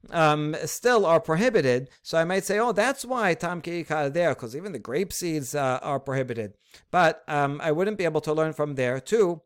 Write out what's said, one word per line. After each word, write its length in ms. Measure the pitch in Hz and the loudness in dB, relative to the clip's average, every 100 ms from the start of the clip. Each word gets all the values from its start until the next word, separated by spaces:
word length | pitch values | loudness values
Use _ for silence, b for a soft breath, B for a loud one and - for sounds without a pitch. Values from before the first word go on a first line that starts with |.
| - | -4
um, 460 | 170 156 151 151 156 | 2 4 4 0 -4
still 400 | 151 - 240 240 | -6 -2 2 4
are 160 | 175 165 | 6 4
prohibited. 680 | 160 160 247 208 135 123 135 b | 2 2 4 4 4 0 -2 b
So 160 | - 165 | -4 -2
I 80 | |
might 180 | 165 190 | 0 -2
say, 160 | 185 202 | 0 0
"Oh, 140 | 240 | 2
that's 320 | 202 240 269 | 2 0 -2
why 280 | 240 254 202 | -6 -2 0
tam 280 | 165 170 175 | 0 -4 -6
keikad 520 | 170 175 156 156 139 | -6 -8 -4 -2 0
there, 220 | 156 170 | 0 0
'cause 200 | 131 117 | 0 -6
even 180 | 135 196 | -10 -10
the 60 | 139 | -12
grape 340 | 101 139 196 | -6 -4 -4
seeds, 420 | - 175 156 131 | -4 -4 -4 -4
uh, 240 | 147 131 127 | -2 -2 -2
are 180 | - 139 | -2 -4
prohibited." 560 | 139 131 123 117 104 _ b b b | -2 -4 -4 -6 -8 _ b b b
But, 320 | 175 165 160 - | 2 4 2 -4
um, 320 | 147 143 143 | 0 0 -2
I 80 | 165 | -2
wouldn't 260 | 151 196 208 | 0 0 0
be 60 | |
able 180 | 170 156 | 0 0
to 120 | 156 | 0
learn 180 | 156 160 | 0 0
from 220 | 151 147 | -2 -4
there 240 | 131 123 131 | 0 -2 -2
too. 420 | - 220 185 165 | 0 2 2 0